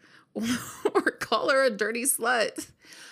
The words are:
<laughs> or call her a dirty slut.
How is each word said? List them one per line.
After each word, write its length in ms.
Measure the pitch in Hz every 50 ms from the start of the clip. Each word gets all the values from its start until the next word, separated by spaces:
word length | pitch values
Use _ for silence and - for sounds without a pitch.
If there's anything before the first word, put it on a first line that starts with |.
| _ - -
<laughs> 180 | - _ _ -
or 640 | 202 220 233 247 233 - - - - - - - 392
call 480 | - 302 - - - - - - - 302
her 140 | 262 269 269
a 60 | 254
dirty 340 | 208 196 214 208 226 240 240
slut. 680 | 269 - - 226 233 254 226 202 - - - - - - _ _ - - - - -